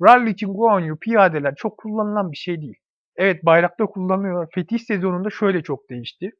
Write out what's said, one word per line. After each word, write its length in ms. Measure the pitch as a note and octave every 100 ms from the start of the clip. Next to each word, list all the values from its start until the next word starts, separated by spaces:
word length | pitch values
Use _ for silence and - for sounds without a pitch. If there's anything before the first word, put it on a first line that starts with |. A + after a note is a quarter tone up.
Rally 280 | F#3 B3 A3+
için 240 | G3+ G3+
Guan 260 | G3 A3+ G3+
Yu 180 | D#3+ D#3
piyadeler 560 | - A3+ F#3+ D#3 C#3+
çok 240 | C#3 A3 -
kullanılan 540 | G#3+ G#3+ G#3 G#3 F#3
bir 40 | D3
şey 240 | - E3+
değil. 160 | D3 G2+ _ _ _ -
Evet 280 | F#3+ E3+
bayrakta 420 | D#3+ E3 E3+ - G#3
kullanılıyor. 640 | F#3+ F#3 F#3+ G3 F3+ E3
Fetih 240 | - E3+ A3+
sezonunda 520 | - G3+ F#3 F3+ G3+
şöyle 320 | - G3+ F#3
çok 280 | D#3 C3+ -
değişti. 400 | B2 A#2 - G#3 -